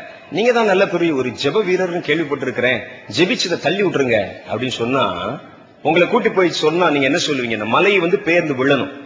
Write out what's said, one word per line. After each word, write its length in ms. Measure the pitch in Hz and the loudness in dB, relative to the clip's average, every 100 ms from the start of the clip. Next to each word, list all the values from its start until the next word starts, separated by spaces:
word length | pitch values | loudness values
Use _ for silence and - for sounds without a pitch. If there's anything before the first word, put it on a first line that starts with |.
| - - - | -14 -18 -8
நீங்க 220 | 156 233 | 0 2
தான் 140 | 233 220 | 2 4
நல்ல 220 | 190 196 | 4 2
பெரிய 260 | 175 170 | 2 0
ஒரு 140 | 139 127 | 0 -2
ஜெப 340 | 104 139 185 | -2 -2 0
வீரர்னு 380 | 185 185 185 175 | 0 0 0 -2
கேள்விப்பட்டிருக்கிறேன், 800 | 170 165 147 139 127 120 120 117 - - - 107 | -2 -2 -2 -4 -4 0 0 0 -4 -16 -6 0
ஜெபிச்சு 260 | 185 247 | 0 0
இதை 140 | 190 156 | -2 -2
தள்ளி 240 | 147 190 | -2 0
விட்டுருங்க" 440 | 196 139 131 110 92 90 - | 0 0 2 0 0 -8 -8
அப்படின்னு 160 | 107 127 | -6 -4
சொன்னா, 680 | - 120 135 107 87 95 143 - - - - | -4 -2 0 0 -2 -6 -8 -14 -20 -20 -6
உங்களை 260 | 147 165 170 | 0 2 2
கூட்டி 200 | 233 214 | 2 0
போய் 220 | 185 175 | 2 0
சொன்னா 400 | - 156 170 175 | 2 0 2 2
நீங்க 160 | 143 135 | 2 2
என்ன 120 | 170 - | 0 -2
சொல்லுவீங்க? 240 | 139 120 | -2 -4
"இந்த 140 | 110 | -4
மலையை 360 | 107 131 190 202 | 0 2 4 4
வந்து 180 | 170 196 | 2 0
பெயர்ந்து 340 | - 170 160 | 2 2 2
விழணும்." 380 | 127 131 139 101 - | 0 2 2 0 -8